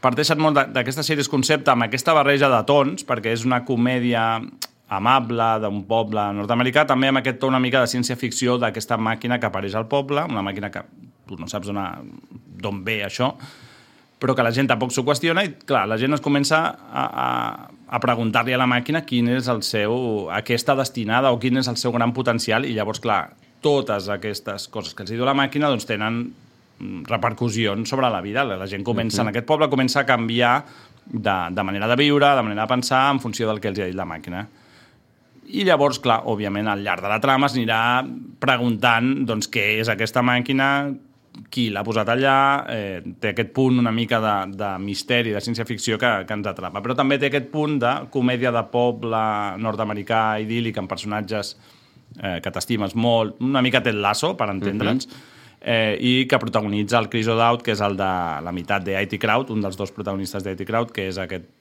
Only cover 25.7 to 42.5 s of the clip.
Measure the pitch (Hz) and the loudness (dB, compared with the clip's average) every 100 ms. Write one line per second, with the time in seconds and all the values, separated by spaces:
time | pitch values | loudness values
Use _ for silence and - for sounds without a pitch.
25.7 | 123 - 107 107 117 120 - - _ _ | 0 -2 -2 -2 -2 -4 -10 -20 _ _
26.7 | _ 98 95 - 117 120 110 120 110 110 | _ -12 -10 -4 -2 -2 -2 -4 0 0
27.7 | 98 113 135 131 101 95 113 139 95 95 | -2 -2 0 0 0 -2 -2 -2 -2 -6
28.7 | 98 98 113 113 104 113 107 120 156 151 | -6 -2 -2 0 0 0 -2 0 2 4
29.7 | 131 131 139 135 123 113 117 120 127 147 | 2 2 2 2 2 2 2 4 2 -2
30.7 | - - - - 120 104 95 87 92 95 | -20 -20 -20 -10 -4 0 0 -2 -4 -4
31.7 | 98 107 123 147 143 143 139 113 104 110 | -2 0 2 4 6 6 4 2 -2 0
32.7 | 127 123 131 135 135 123 104 113 107 104 | 0 2 2 4 2 -2 -4 -2 -2 -4
33.7 | 98 92 92 87 80 78 90 107 _ _ | -4 -4 -4 -6 -8 -10 -10 -10 _ _
34.7 | - - _ _ _ _ - - - 190 | -20 -20 _ _ _ _ -20 -10 -2 4
35.7 | 156 143 120 127 113 117 107 104 101 107 | 6 4 2 2 2 2 -2 -2 -2 0
36.7 | 101 101 87 95 107 135 131 139 127 113 | -2 -2 -2 0 0 2 4 2 0 0
37.7 | 113 117 123 131 120 - - 131 127 120 | 2 2 2 -2 -10 -14 -4 2 2 2
38.7 | 110 123 117 123 139 127 110 104 117 104 | 2 4 4 2 0 0 -2 -2 0 0
39.7 | 110 113 104 117 - 123 123 123 135 135 | 2 0 0 0 2 2 2 2 2 2
40.7 | 139 143 135 - _ _ - - - 113 | 2 0 -6 -14 _ _ -20 -10 -4 -2
41.7 | 98 104 113 107 120 135 135 135 | -2 -2 0 0 2 4 4 4